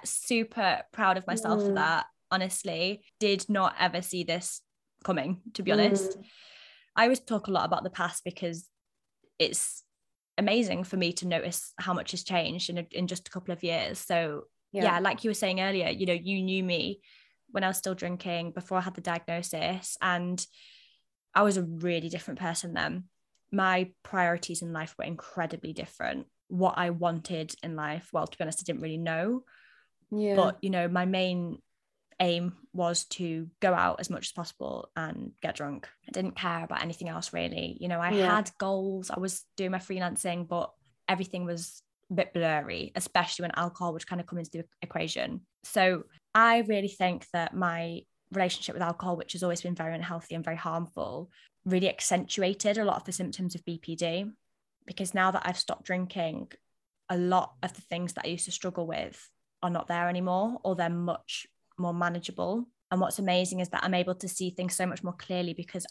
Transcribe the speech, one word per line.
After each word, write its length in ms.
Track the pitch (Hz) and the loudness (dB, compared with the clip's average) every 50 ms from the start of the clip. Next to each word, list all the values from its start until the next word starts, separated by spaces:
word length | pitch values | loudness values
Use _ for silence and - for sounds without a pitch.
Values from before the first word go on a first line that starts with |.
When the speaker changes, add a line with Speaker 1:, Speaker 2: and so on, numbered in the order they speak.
| - | 0
Speaker 1:
super 760 | - - - - - 247 226 226 226 - 233 208 185 165 - - - - | -2 -4 -2 0 2 2 2 2 0 0 2 2 4 2 2 -2 -6 -2
proud 240 | - 214 190 185 | 2 4 4 4
of 100 | 185 185 | 4 0
myself 360 | - 175 220 220 220 220 208 208 | -2 -2 -2 0 2 2 2 4
for 60 | 202 | 2
Speaker 2:
Mm. 40 | 196 | 2
Speaker 1:
that. 300 | 196 151 160 165 160 - - _ _ _ _ | 4 4 4 4 2 0 -4 _ _ _ _
Honestly, 760 | 185 190 185 190 - - - 160 165 160 175 185 208 202 - - _ _ | 0 0 0 0 -2 -4 -2 -2 -2 0 0 -2 -2 -4 -10 -18 _ _
did 280 | 214 202 196 190 - | 2 2 2 2 2
not 280 | - 208 196 190 175 - - | 0 2 4 4 2 4 4
ever 220 | 180 180 170 175 | 2 2 2 0
see 220 | 180 - - 180 170 | -4 -2 -4 -2 0
this 380 | - 165 180 180 - - - - _ _ _ _ _ _ _ - | 0 -2 -2 -2 -6 -8 -10 -12 _ _ _ _ _ _ _ -2
coming, 380 | - 185 156 131 175 185 - - - - | -2 0 0 0 -2 -4 -4 -6 -10 -10
to 80 | - | -4
be 80 | 190 190 | 2 4
Speaker 2:
Mm. 40 | - | 6
Speaker 1:
honest. 440 | - 175 202 196 190 190 - - - - - - - - - - - - - - - _ _ _ | 6 6 6 6 4 2 0 -4 -8 -12 -18 -20 -20 -20 -20 -20 -20 -20 -20 -20 -20 _ _ _
I 80 | - 226 | 6 6
always 160 | 240 262 254 | 6 6 4
talk 280 | - - 226 202 - | 2 0 -2 -2 0
a 40 | - | 2
lot 140 | 190 175 - | 2 2 4
about 180 | 165 175 - - | 4 2 0 0
the 80 | 180 | -2
past 320 | - - 175 170 - - - | -2 -2 -2 -2 -2 -6 -8
because 440 | 180 180 - - 170 170 165 175 - _ _ _ _ _ _ _ _ _ _ _ _ _ | -8 -8 -6 -6 -6 -6 -8 -10 -16 _ _ _ _ _ _ _ _ _ _ _ _ _
it's 460 | - 165 - - - - - - - - _ _ _ _ _ _ _ _ _ _ | 0 2 2 2 0 -2 -2 -4 -8 -14 _ _ _ _ _ _ _ _ _ _
amazing 460 | - 202 202 208 240 233 190 180 175 185 | 0 2 4 4 4 4 2 0 -2 -2
for 140 | 180 - | -2 0
me 160 | 185 180 170 175 | 0 2 0 0
to 140 | - 180 | -2 -2
notice 460 | 180 170 156 - 175 175 - - - - | 0 0 0 0 -2 -4 -4 -6 -8 -10
how 160 | - - 190 180 | -6 -2 0 0
much 160 | 175 - - | 0 -2 -4
has 120 | - 180 - | -6 -8 -4
changed 480 | - 190 175 160 151 160 175 - - | 0 0 2 2 0 -2 -4 -4 -4
in 80 | 175 175 | -4 -4
a, 80 | 170 - | -6 -6
in 140 | - - 180 | -4 -2 -2
just 220 | 180 185 175 - | -2 -2 -6 -8
a 40 | - | -8
couple 220 | - 185 185 190 175 | -10 -8 -6 -6 -6
of 80 | 170 | -4
years. 380 | - 170 165 160 - - - - | -2 0 0 0 0 -2 -4 -6
So 480 | - - 185 170 165 151 151 - - - _ _ _ _ | -4 0 2 2 2 0 -2 -6 -8 -12 _ _ _ _
Speaker 2:
Yeah. 140 | - 202 202 | -2 2 4
Speaker 1:
yeah, 140 | 202 175 175 | 4 4 4
like 240 | 185 202 - - - | 4 2 2 2 0
you 60 | 220 | -2
were 60 | 208 | 0
saying 260 | - - 190 185 185 | 2 0 2 2 2
earlier, 280 | 185 196 196 185 170 165 | 2 2 2 2 0 0
you 180 | - - 190 | 0 0 2
know, 60 | 180 175 | 2 2
you 280 | 170 170 185 196 190 | 0 0 0 0 0
knew 220 | 185 190 190 190 185 | 2 2 0 0 2
me 380 | 180 175 165 - 180 202 202 _ _ - - - _ _ _ _ _ | 2 2 0 0 -2 -4 -8 _ _ -20 -20 -20 _ _ _ _ _
when 120 | - 196 190 | -2 0 0
I 40 | |
was 100 | 185 190 | 2 0
still 160 | - - 190 185 | 0 -2 -2 -2
drinking, 600 | 180 180 175 180 180 - 190 175 170 170 170 170 | -2 -2 -4 -4 -4 -4 -2 -2 -2 -2 -4 -6
before 260 | 180 175 - 190 185 | -8 -6 -2 0 0
I 20 | |
had 140 | 180 185 180 | 0 0 -4
the 60 | - | -4
diagnosis, 920 | 175 180 170 170 - - 170 170 175 - - 160 160 165 185 185 - - - - | -4 -2 -2 -2 -2 -4 -4 -4 -4 -4 -4 -2 0 0 0 -2 -4 -8 -4 0
and 420 | - 185 180 175 175 180 180 180 - - _ - - - - - - _ _ _ _ _ _ _ _ _ - | 2 2 2 2 0 -2 -2 -4 -6 -8 _ -20 -20 -20 -20 -20 -20 _ _ _ _ _ _ _ _ _ 4
I 80 | 196 208 | 6 6
was 140 | 208 190 | 6 6
a 60 | 190 180 | 4 0
really 460 | 165 170 160 170 175 175 165 160 165 | -2 -2 -2 0 0 0 0 0 -2
different 300 | 165 175 - - 135 - | -6 -6 -8 -8 -8 -4
person 340 | 185 170 170 - - 175 165 | -4 -2 -2 -2 -4 -4 -2
then. 360 | - 156 151 165 185 185 - _ _ _ _ _ _ _ _ | -2 0 0 -2 -4 -8 -10 _ _ _ _ _ _ _ _
My 400 | - 196 190 185 185 180 185 185 - _ | 0 2 4 4 4 4 2 0 -6 _
priorities 600 | - - - 190 180 170 170 175 - - 170 - 170 | -12 -4 2 2 4 4 4 2 -2 -4 -6 -6 -6
in 100 | 170 165 | -6 -6
life 220 | 156 160 - - | -6 -6 -8 -8
were 80 | - - | -8 -6
incredibly 680 | - 170 160 - - - 185 165 160 - 160 - 160 160 | -6 -8 -8 -10 -8 -4 -4 -2 -2 -4 -6 -8 -8 -8
different. 520 | - 175 - - - - 123 - - - - _ _ _ | -8 -8 -10 -8 -4 -4 -4 -2 -4 -8 -10 _ _ _
What 280 | - 180 180 185 180 - | -6 0 4 4 4 4
I 120 | - 180 175 | 2 0 0
wanted 640 | 170 165 175 175 165 165 160 - 180 160 160 160 - - | 0 2 2 2 2 0 -2 -4 -4 -4 -4 -6 -8 -10
in 140 | - 165 160 | -8 -6 -4
life, 340 | 156 151 147 151 170 - - | -4 -4 -4 -4 -6 -6 -4
well, 140 | - 165 160 | -2 -2 -2
to 120 | - - | -2 -4
be 60 | - 175 | -4 -4
honest, 180 | 156 160 - | -4 -4 -4
I 40 | - | -4
didn't 160 | - 160 - | -4 -4 -4
really 160 | 156 160 156 | -4 -4 -4
know. 460 | 160 165 165 160 160 175 214 247 254 - _ - - - - - _ _ _ _ _ _ _ | -2 -2 -2 0 0 0 0 -2 -2 -4 _ -18 -20 -20 -20 -20 _ _ _ _ _ _ _
Speaker 2:
Yeah. 260 | 208 214 208 208 202 | -2 0 2 4 6
Speaker 1:
But, 220 | 196 180 - - - - | 6 6 6 4 0 -2
you 80 | 196 | 0
know, 160 | 190 180 170 | 2 2 2
my 180 | 175 180 180 180 | 2 2 2 2
main 560 | 185 190 185 185 185 180 180 175 170 - - - _ _ _ _ _ _ _ _ _ _ - | 4 4 2 2 2 2 0 -2 -4 -6 -10 -14 _ _ _ _ _ _ _ _ _ _ 2
aim 360 | 185 175 170 170 175 180 - - - - - | 2 4 4 2 0 -2 -4 -6 -12 -8 -2
was 320 | 180 175 170 175 165 - | 0 0 2 2 0 -2
to 440 | - - - 180 170 160 160 165 165 - _ | -4 -6 -4 -4 -2 -2 -4 -6 -8 -4 _
go 140 | - 190 180 | 2 4 4
out 260 | 170 180 175 - - | 6 4 4 2 0
as 120 | 175 - | -4 -4
much 160 | 180 - - | -4 -4 -6
as 40 | - | -6
possible 600 | - 180 170 - - - - 67 65 60 - - _ | -6 -8 -8 -8 -8 -8 -8 -6 -6 -6 -8 -8 _
and 360 | - 160 156 - - - - - _ | -6 -6 -6 -6 -8 -10 -10 -8 _
get 140 | - 160 151 | -6 -6 -4
drunk. 340 | - 147 143 143 135 - - - _ _ | -4 -6 -6 -8 -8 -12 -16 -20 _ _
I 40 | - | -8
didn't 240 | - 185 185 185 180 | -6 -4 -4 -4 -4
care 280 | - 185 175 170 170 165 | -4 -4 -2 -2 -2 -4
about 200 | - - - - | -4 -4 -4 -4
anything 260 | 170 165 - 180 170 | -4 -6 -6 -8 -6
else, 240 | 165 165 170 - - | -6 -6 -6 -6 -4
really. 420 | 170 - - - - - - - - | -4 -2 -2 -2 -4 -6 -6 -6 -6
You 80 | - | -4
know, 120 | 180 175 170 | -4 -2 0
I 120 | 170 175 | 0 2
Speaker 2:
Yeah. 240 | 208 202 190 180 208 | 4 4 6 6 6
Speaker 1:
had 160 | 214 208 - - - | 4 2 0 -4 -4
goals. 500 | 202 196 196 190 190 196 190 190 185 - | -2 0 0 0 0 -2 -2 -4 -6 -6
I 100 | - - | -4 -4
was 260 | 185 190 185 - - _ _ | -4 -4 -4 -6 -10 _ _
doing 140 | - 190 185 | -4 -2 -2
my 80 | 185 185 | -2 -2
freelancing, 680 | 185 - 196 185 180 175 190 - - 185 175 175 175 | -4 -4 -4 -2 -2 -2 -2 -2 -2 -2 -2 -2 -2
but 240 | 165 175 175 - - - _ _ _ _ _ _ | -2 -2 -2 -2 -4 -6 _ _ _ _ _ _
everything 380 | - 190 180 190 185 - 180 180 | 0 0 0 0 -4 -4 -4 -4
was 360 | 170 170 170 170 - - - - _ _ _ _ - | -4 -4 -4 -6 -10 -12 -16 -20 _ _ _ _ -2
a 20 | 185 | 0
bit 180 | 170 180 - - | 0 0 2 2
blurry, 580 | 175 165 160 156 151 143 - 87 85 - - - | 2 2 4 2 2 0 -2 -4 -6 -6 -6 -4
especially 480 | 185 180 - - 185 175 - - - 175 | -6 -4 2 2 2 2 2 -2 -4 -4
when 80 | 170 - | -4 -2
alcohol 380 | - 170 175 175 - 180 175 160 | -2 -2 -2 -2 -2 -4 -2 -2
would 120 | 165 - | -4 -6
kind 160 | - 185 175 | -6 -4 -6
of 60 | 170 | -4
come 100 | - 170 | -4 -6
into 140 | 175 165 - | -6 -6 -6
the 140 | - 165 165 - _ _ - | -8 -10 -10 -10 _ _ -14
equation. 600 | 175 - 170 165 160 - - - - - 185 - _ _ _ - | -6 -4 -4 -4 -2 -2 -2 -2 -4 -4 -8 -10 _ _ _ -14
So 400 | - - 208 185 185 185 160 - - _ _ _ _ - | -2 2 4 6 6 4 2 -2 -8 _ _ _ _ 6
I 240 | 214 226 233 233 233 | 8 8 10 8 6
really 280 | 226 202 214 202 196 | 6 4 2 2 0
think 400 | 196 196 - 190 180 175 175 - - | -2 0 2 2 2 2 0 -4 -4
that 240 | - 170 165 - - | -2 -2 0 0 0
my 460 | 180 180 175 165 170 170 170 170 165 - _ _ _ _ _ | 0 0 0 0 -2 -4 -6 -6 -10 -12 _ _ _ _ _
relationship 440 | - 190 185 180 180 - - - - | 0 2 2 2 2 -2 -4 -6 -4
with 80 | - 180 | -2 -2
alcohol, 340 | 170 170 - 185 185 175 | -2 -2 -2 -2 -2 -2
which 160 | 165 - - - | -2 -4 -6 -6
has 100 | 175 180 | -2 0
always 180 | 180 170 175 | 0 0 0
been 140 | - 180 175 | -2 -4 -4
very 200 | - 165 160 165 | -4 -4 -4 -4
unhealthy 400 | 165 170 175 170 170 - - 165 | -4 -6 -6 -8 -8 -8 -8 -8
and 100 | 165 160 | -6 -4
very 120 | 165 160 | -4 -6
harmful, 760 | 165 - 170 160 170 170 165 - - - - 117 147 175 - _ - - _ _ _ _ | -4 -4 -4 -2 -2 -4 -4 -6 -6 -6 -4 -6 -8 -10 -12 _ -20 -20 _ _ _ _
really 240 | 185 185 185 190 185 | 2 2 4 4 2
accentuated 880 | - - - - 180 180 185 - - 208 190 180 202 - - 208 202 | 0 0 0 2 2 2 2 -2 0 0 2 2 0 2 2 2 2
a 80 | 220 214 | 2 2
lot 120 | 202 - | 2 2
of 80 | - - | 0 -2
the 60 | - | -4
symptoms 440 | 180 - 185 - - - 185 175 - | -4 -4 -4 -4 -4 -4 -4 -4 -4
of 100 | 170 - | -6 -6
B 140 | - 170 165 | -8 -8 -8
P 160 | - - 165 | -8 -8 -4
D, 300 | 160 175 165 165 185 202 214 214 - _ _ _ _ _ _ _ _ _ | -2 0 0 0 0 -2 -4 -8 -12 _ _ _ _ _ _ _ _ _
because 280 | - - - 196 180 - | -14 -8 -6 -4 0 2
now 180 | 196 185 190 | 4 4 4
that 120 | 185 190 - | 4 2 0
I've 120 | 180 180 | 0 -2
stopped 280 | - - - - - - | -2 -2 -2 -4 -6 -4
drinking, 640 | - 185 180 185 180 - 196 170 160 156 - - - - - _ _ _ _ _ _ _ _ _ - | -2 -2 -2 -2 -2 -2 -2 -2 -2 -4 -6 -10 -12 -16 -20 _ _ _ _ _ _ _ _ _ -2
a 80 | 185 | 0
lot 380 | 175 180 180 185 185 - - - - - | 2 4 4 4 4 4 2 -2 -6 -6
of 100 | 185 - | -6 -6
the 80 | - | -10
things 320 | - - 175 170 180 170 170 | -8 -6 -4 -2 -2 -4 -4
that 120 | - - | -4 -4
I 40 | - | -4
used 160 | 170 170 - | -4 -4 -4
to 60 | - | -4
struggle 340 | 180 - - 185 180 180 170 | -4 -4 -4 -4 -2 -2 -2
with 440 | 165 160 - - - - - - - _ _ _ _ _ _ | -2 -2 -4 -4 -6 -10 -14 -20 -20 _ _ _ _ _ _
are 80 | - 180 | -2 0
not 180 | 175 165 - | 0 0 -2
there 220 | - 175 170 175 175 | -2 0 0 2 2
anymore, 500 | 175 180 180 180 180 185 202 226 247 262 - | 2 0 2 2 2 2 2 0 -2 -2 -2
or 120 | 190 185 | 0 0
they're 140 | 175 170 170 | 2 0 0
much 580 | 170 170 175 175 165 - - - - - - - _ _ _ _ _ | 0 0 0 -2 -2 -4 -6 -8 -10 -10 -10 -14 _ _ _ _ _
more 160 | - 180 175 170 | -4 -2 -2 0
manageable. 760 | 175 175 175 170 175 170 - 180 180 180 175 196 233 240 - _ _ _ _ | 2 0 0 0 -2 -6 -6 -4 -2 -2 0 0 -2 -4 -6 _ _ _ _
And 100 | 185 185 | 2 2
what's 160 | 190 - - | 2 2 2
amazing 420 | - 202 185 180 180 185 180 185 185 | 0 2 4 4 4 4 2 0 -2
is 100 | 180 180 | -2 0
that 140 | - - - | 0 0 2
I'm 120 | 185 185 | 2 2
able 180 | 180 180 185 185 | 2 2 0 -2
to 120 | 180 - | -4 -6
see 240 | 180 - - 185 180 | -6 -4 -4 -4 -4
things 240 | 180 - 180 180 180 | -2 -2 -4 -2 0
so 100 | - 185 | 0 0
much 180 | 180 - - - | -2 -2 -4 -6
more 100 | 180 175 | -6 -8
clearly 400 | - - - 185 180 175 175 165 | -8 -6 -4 -2 -2 -2 -2 -4
because 340 | - 175 - - 180 180 - | -6 -8 -8 -8 -10 -10 -4